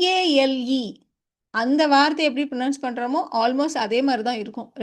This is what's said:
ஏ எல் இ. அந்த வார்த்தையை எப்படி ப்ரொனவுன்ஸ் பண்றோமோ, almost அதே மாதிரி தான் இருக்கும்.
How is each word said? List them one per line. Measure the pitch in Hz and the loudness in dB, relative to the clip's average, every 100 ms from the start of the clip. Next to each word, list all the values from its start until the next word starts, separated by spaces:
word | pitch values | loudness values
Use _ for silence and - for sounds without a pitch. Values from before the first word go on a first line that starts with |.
| 359 | 2
ஏ | 370 359 277 | 2 2 2
எல் | 269 262 247 262 | 2 0 -2 -2
இ. | 220 - _ _ _ _ _ 214 | -4 -12 _ _ _ _ _ -4
அந்த | 240 294 302 | 0 2 4
வார்த்தையை | 277 294 311 302 | 4 4 2 0
எப்படி | 254 285 | 0 -4
ப்ரொனவுன்ஸ் | 254 262 277 254 | -2 -2 -2 -6
பண்றோமோ, | 240 247 302 - 233 | -6 -4 -4 -2 0
almost | 233 262 311 285 | 0 0 -2 -2
அதே | 214 233 277 | -2 0 2
மாதிரி | 240 226 | 0 -2
தான் | 226 | -4
இருக்கும். | 208 240 - - | -8 -12 -12 -8